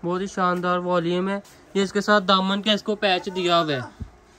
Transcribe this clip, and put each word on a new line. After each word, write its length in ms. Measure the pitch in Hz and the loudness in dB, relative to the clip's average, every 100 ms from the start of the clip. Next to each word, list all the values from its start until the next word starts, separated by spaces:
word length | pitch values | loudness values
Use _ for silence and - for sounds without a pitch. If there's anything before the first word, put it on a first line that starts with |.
बहुत 180 | 175 180 | -6 -4
ही 60 | 196 | -4
शानदार 480 | - 180 180 180 180 | -2 0 0 0 -2
volume 480 | 180 180 165 175 190 | 0 0 0 0 -2
है। 120 | 202 - - - 190 | -4 -8 -20 -6 -2
ये 80 | |
इसके 180 | 196 208 | 0 -2
साथ 200 | 202 208 185 | 2 2 4
दामन 340 | 190 190 202 | 2 2 0
का 120 | 202 | 0
इसको 220 | 208 - 208 | 0 0 -2
patch 320 | 202 180 202 | 0 0 -2
दिया 260 | 185 175 170 | -4 2 2
हुआ 160 | 156 | 2
है, 80 | 135 117 - - - _ | -2 -6 -14 -16 -16 _